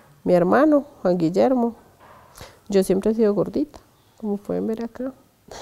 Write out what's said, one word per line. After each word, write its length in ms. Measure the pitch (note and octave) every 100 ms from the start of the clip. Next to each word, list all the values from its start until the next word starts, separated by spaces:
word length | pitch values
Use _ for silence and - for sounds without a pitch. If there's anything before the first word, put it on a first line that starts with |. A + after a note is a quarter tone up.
| _ _
Mi 120 | F3+
hermano, 500 | F3 F#3 A3 D#4 D4 C4+ -
Juan 160 | F#3 F3+
Guillermo, 560 | D#3+ F#3+ A#3+ B3+ A#3 A3 - _ - - - - - - -
yo 160 | G3
siempre 260 | F#3+ F#3+ G#3+
he 40 |
sido 200 | A3+ G#3
gordita, 460 | G3+ E3+ A#3 D4+ - _ _ _ -
como 180 | G#3+ G3+
pueden 300 | - F3+ G#3
ver 180 | A3
acá. 280 | A#3 - C4 - _ _ - -